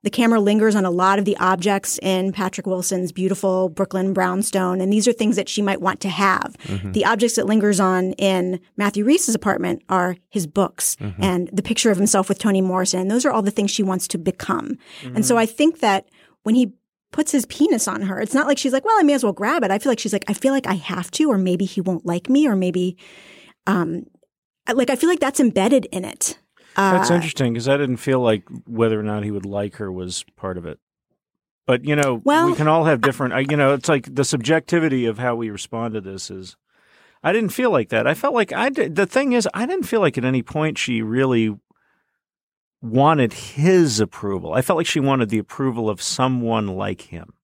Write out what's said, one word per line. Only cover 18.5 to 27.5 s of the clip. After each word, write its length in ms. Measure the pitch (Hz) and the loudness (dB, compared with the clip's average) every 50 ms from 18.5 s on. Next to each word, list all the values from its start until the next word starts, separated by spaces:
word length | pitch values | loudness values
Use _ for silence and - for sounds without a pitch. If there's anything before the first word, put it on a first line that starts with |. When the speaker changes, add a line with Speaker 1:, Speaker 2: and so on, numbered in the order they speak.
| 285 | 0
Speaker 1:
she's 160 | 277 - 269 240 | 0 0 -2 -2
like, 100 | 269 269 | 0 0
"Well, 120 | 427 440 427 | 2 2 4
I 40 | 339 | 4
may 100 | 285 285 | 4 2
as 100 | 269 240 | 2 0
well 100 | 208 180 | -2 -2
grab 300 | - 202 220 302 349 240 | -2 -2 -2 0 0 0
it." 80 | 190 | 0
I 80 | 190 214 | -2 0
feel 120 | - 277 | 0 0
like 80 | 233 220 | -2 -2
she's 140 | - 202 - | -2 -4 -4
like, 120 | 196 - | -4 -2
"I 60 | - 202 | -4 -4
feel 180 | - - 269 | 0 0 2
like 160 | 269 277 262 | 0 2 0
I 60 | - - | -2 -4
have 360 | 180 147 - 180 180 180 - | -4 -4 -6 -8 -8 -8 -8
to, 200 | - - 311 302 | -2 0 2 2
or 60 | 226 | 2
maybe 260 | 190 185 185 180 175 196 | 2 2 0 0 0 -2
he 140 | 185 - 196 | -4 -4 -4
won't 260 | 175 185 185 170 - | -2 -2 -4 -4 -4
like 240 | 180 170 175 - - | -4 -4 -4 -2 0
me, 180 | 254 285 311 | 2 2 4
or 80 | 277 208 | 2 2
maybe," 420 | 190 185 180 170 185 180 185 180 _ - - - - - - - - - - _ _ _ | 2 0 0 0 0 -2 -2 -4 _ -18 -20 -20 -20 -20 -20 -20 -20 -20 -20 _ _ _
um, 360 | - 190 180 170 170 165 175 - - _ _ _ _ _ _ _ _ _ _ _ | -2 0 0 0 -2 -4 -8 -10 -14 _ _ _ _ _ _ _ _ _ _ _
I, 60 | - 247 | -2 0
like, 160 | 262 247 240 | 2 2 2
I 60 | 269 | 2
feel 140 | 247 - 330 | 2 2 2
like 100 | 359 - | 4 2
that's 200 | - 262 277 - | 0 0 2 2
embedded 460 | 277 233 - 196 190 233 277 254 185 - | 2 2 4 2 4 4 4 4 2 0
in 120 | - 190 185 | -8 -8 -8
it. 320 | 107 - - - - - _ _ _ _ _ _ _ _ | -8 -8 -6 -6 -6 -6 _ _ _ _ _ _ _ _
Speaker 3:
That's 360 | - 196 196 185 185 - - | 0 2 4 4 4 4 4
Speaker 1:
Uh, 40 | 170 | 2
Speaker 3:
interesting, 380 | 175 160 160 - - 135 120 | 2 0 -2 -4 -2 -2 0